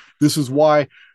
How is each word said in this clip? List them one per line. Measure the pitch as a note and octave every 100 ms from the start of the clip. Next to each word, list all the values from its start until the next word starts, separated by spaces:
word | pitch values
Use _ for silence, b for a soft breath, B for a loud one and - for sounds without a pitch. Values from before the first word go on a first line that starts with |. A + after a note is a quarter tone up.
| b _
This | D3 D#3+
is | B2+
why, | C#3 D3+ D3 C3+ b b